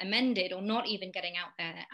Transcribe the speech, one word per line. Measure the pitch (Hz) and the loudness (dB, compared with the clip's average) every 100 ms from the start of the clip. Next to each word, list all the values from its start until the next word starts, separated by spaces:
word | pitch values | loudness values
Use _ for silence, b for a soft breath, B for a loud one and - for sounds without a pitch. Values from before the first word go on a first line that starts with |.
amended | 190 214 262 220 180 | 0 4 4 4 2
or | 180 | 0
not | 202 226 - | 0 2 2
even | 202 185 | -2 -4
getting | 185 175 175 | -4 -4 -4
out | 175 - | -6 -6
there | 165 170 170 | -6 -6 -10